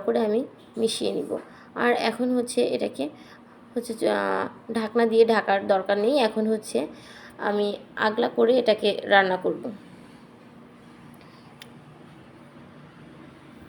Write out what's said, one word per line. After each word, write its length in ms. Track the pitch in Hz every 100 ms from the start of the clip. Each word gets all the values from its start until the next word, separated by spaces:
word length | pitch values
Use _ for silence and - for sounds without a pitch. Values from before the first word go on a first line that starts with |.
| 233
করে 140 | 233
আমি 240 | 220 220 294 - - 226
মিশিয়ে 340 | 226 - 202 196
নিব। 200 | - - - - - -
আর 160 | 240 233 226
এখন 180 | 226 247 247
হচ্ছে 240 | 240 - 247 247
এটাকে 340 | - - 294 - - - - - - 240
হচ্ছে, 180 | 240 220 214
আহ, 680 | 202 196 190 - - -
ঢাকনা 320 | 226 220 233 233
দিয়ে 200 | 226 226
ঢাকার 420 | 220 202 196 208
দরকার 300 | 190 190 202
নেই, 220 | 220 285 220
এখন 200 | 220 220
হচ্ছে 400 | 214 - 233 285 - - - - -
আমি 400 | 214 208 208 - - -
আগলা 320 | 214 220 240
করে 260 | 240 226 254
এটাকে 400 | 233 214 214 -
রান্না 340 | 202 196 190 185
করব। 260 | 185 - 127 104 - - - - - - - - - - - - - - - - - - - - - - - - - - - - - - - - - - - - - -